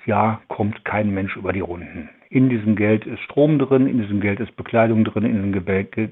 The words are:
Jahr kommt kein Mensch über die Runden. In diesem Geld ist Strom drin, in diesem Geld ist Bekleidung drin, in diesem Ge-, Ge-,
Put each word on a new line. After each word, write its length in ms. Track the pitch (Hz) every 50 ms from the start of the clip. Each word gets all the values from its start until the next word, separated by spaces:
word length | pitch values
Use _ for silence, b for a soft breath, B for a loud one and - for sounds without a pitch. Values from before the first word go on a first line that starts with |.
| -
Jahr 340 | 117 104 104 107 110 110 110 -
kommt 380 | - - - 104 104 110 - -
kein 280 | - 101 104 107 104 98
Mensch 220 | 95 98 95 -
über 160 | - 95 90
die 80 | 92 98
Runden. 480 | 90 85 87 87 82 71 - 87 76 - - _ _ _
In 160 | - 131 131
diesem 280 | 131 120 110 104 110 104
Geld 320 | 98 104 107 110 104 -
ist 140 | - 117 -
Strom 360 | - - - 139 147 151 156
drin, 300 | 139 135 131 135 131 131
in 120 | 139 - 120
diesem 220 | 104 101 104 101
Geld 180 | 101 101 101 101
ist 160 | 110 - -
Bekleidung 480 | - - - - 117 113 113 113 110 110
drin, 220 | 110 - 107 107
in 80 | 123 117
diesem 180 | 98 98 101
Ge-, 340 | 98 98 87 98 95 95 98
Ge-, 240 | - - 113 110 104